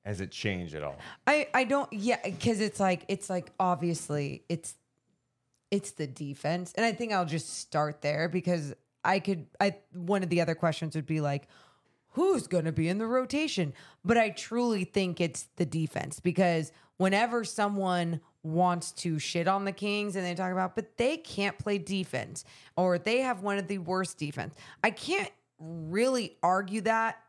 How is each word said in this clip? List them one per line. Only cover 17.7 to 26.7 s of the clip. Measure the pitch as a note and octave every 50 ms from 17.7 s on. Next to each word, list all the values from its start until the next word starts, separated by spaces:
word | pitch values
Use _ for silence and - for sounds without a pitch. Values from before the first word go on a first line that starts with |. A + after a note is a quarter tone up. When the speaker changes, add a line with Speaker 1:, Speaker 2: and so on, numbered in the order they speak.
| G#3 G3 F#3+ F#3 F3+ F3+ E3+ E3+ E3+ D3+ - _ _ _ _
Speaker 2:
wants | D#3+ D#3+ E3+ F3+ F3+ F3 F3 E3 - -
to | - - F3 D#3+ D3+
shit | - - - F3 E3+ F3+
on | F#3+ G3 G3
the | G3 G3
Kings | - G3 G#3 G3+ G#3 G#3 G#3 F3+
and | G3 F#3
they | F3+ F3
talk | E3+ F#3+ F#3 F#3
about, | F#3 F#3 F#3 -
"But | - G#3+ - _ -
they | A#3 C4 D#4
can't | E4 E4 - - - G3 G3+ G3 -
play | - G#3+ G#3 G3+
defense," | E3 - G3 F#3+ F#3 - - B2+ A2 - - - - - - - - - _
or, | - F3+ F#3 F3+
"They | E3+ F3 G#3 A3+ B3 C4
have | B3+ B3 F#3 F#3+
one | G3+ G3+ G3+
of | G3
the | E3 G3+ G3
worst | F3 D#3+ F#3 F#3 F#3+ - - -
defense," | D3+ C#3+ C#3+ - G2 - - - - - - _ -
I | A3+ -
can't | - - - E4+ G4 G4+ - - _ _ _ _ _
really | D#3 D#3+ E3 E3 D#3+ D#3 E3+ G3+ A#3 C4 C4 B3 G#3+ E3+ - _ -
argue | E3+ F#3 F#3+ G3 F#3